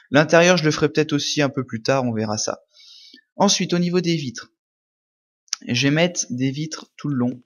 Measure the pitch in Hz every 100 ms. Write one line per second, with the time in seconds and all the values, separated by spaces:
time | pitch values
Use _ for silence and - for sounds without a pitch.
0 | _ 131 160 165 175 180 156 147 151 156
1 | 151 143 - - 143 131 127 113 113 135
2 | 123 113 110 107 - - _ _ - -
3 | - - _ - 202 - 170 175 175 180
4 | 170 165 139 - - _ _ _ _ _
5 | _ _ _ _ _ - - 120 139 151
6 | 175 175 - 123 131 135 156 - - -
7 | 147 135 123 123